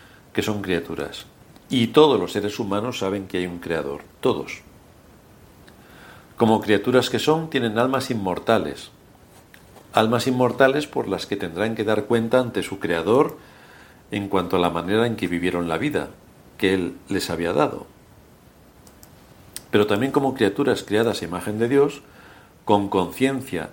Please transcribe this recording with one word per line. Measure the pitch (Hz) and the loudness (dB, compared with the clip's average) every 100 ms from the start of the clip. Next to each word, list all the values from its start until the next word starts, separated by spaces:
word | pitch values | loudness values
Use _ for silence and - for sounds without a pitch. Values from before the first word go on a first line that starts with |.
| - - - | -20 -20 -8
que | - | -4
son | 104 104 | -2 -2
criaturas, | 98 85 - 80 76 - - - - - - | -2 -2 -2 -8 -8 -10 -18 -20 -20 -18 -4
y | 127 113 | 0 4
todos | 147 151 117 | 6 6 6
los | 90 | 0
seres | 104 101 101 | -2 -4 -4
humanos | 104 101 120 120 | -4 -2 -4 -4
saben | 98 101 92 | -4 -4 -4
que | 92 | -4
hay | 90 | -4
un | 87 | -6
creador, | 82 80 69 71 - - | -4 -4 -4 -8 -14 -4
todos. | 131 87 - - - - - - - - - - - - - - - - - - - - | -2 0 -4 -14 -18 -20 -20 -20 -20 -20 -20 -20 -20 -20 -20 -20 -20 -20 -20 -20 -10 0
Como | 113 110 | 4 4
criaturas | 110 101 127 127 117 | 4 2 4 2 2
que | 113 | 0
son, | - 156 160 | 2 2 2
tienen | 135 117 107 | -2 0 0
almas | 127 135 123 | 0 0 -2
inmortales, | 113 95 87 - 113 76 69 - - - - - - - - - - - | -4 -2 -4 0 0 0 -8 -16 -20 -20 -20 -20 -20 -20 -20 -20 -20 -2
almas | - 110 117 131 | 2 2 2 0
inmortales | 127 123 123 135 143 147 | 2 2 4 4 4 -2
por | 139 104 | -4 -2
las | 90 - | -4 -4
que | 98 | -6
tendrán | 90 82 110 113 | -6 -2 -2 -2
que | |
dar | 107 107 104 | 0 0 2
cuenta | 117 113 127 | 0 2 2
ante | 123 101 | 2 -4
su | 92 95 | -6 -6
creador | 85 85 82 123 156 - - - - - - - - | -2 0 2 2 2 -4 -20 -20 -20 -20 -20 -20 -8
en | 107 98 | -6 -2
cuanto | 95 87 92 | -2 0 2
a | |
la | 87 | 2
manera | 85 85 107 120 | 0 0 0 0
en | 107 | -2
que | 87 | -4
vivieron | 85 90 87 85 | -2 -2 -2 -2
la | 82 | -2
vida | 151 87 69 - - - - - | -2 -4 -6 -12 -20 -20 -18 -2
que | 98 | 0
él | 92 87 - - | 0 -2 -8 -6
les | 95 - | -4 -4
había | 82 85 | -4 -2
dado. | 95 147 - - - _ - - - - _ - - - - - - - - - - - | 0 0 -2 -14 -20 _ -20 -20 -20 -20 _ -20 -20 -20 -20 -20 -20 -20 -20 -20 -20 0
Pero | 107 104 | 2 2
también | 101 135 | 0 0
como | 143 135 | 0 0
criaturas | 131 101 - 143 107 | 0 0 2 0 -2
creadas | - 104 117 95 | -2 0 0 -2
a | 82 | -6
imagen | 90 107 107 | -8 -6 -2
de | 117 | 2
Dios, | 139 143 - - - - - - - - | 2 2 0 -18 -20 -20 -20 -20 -8 2
con | 101 98 | 2 2
conciencia | 95 87 - 131 131 - 85 76 | 0 0 0 0 0 -6 -8 -8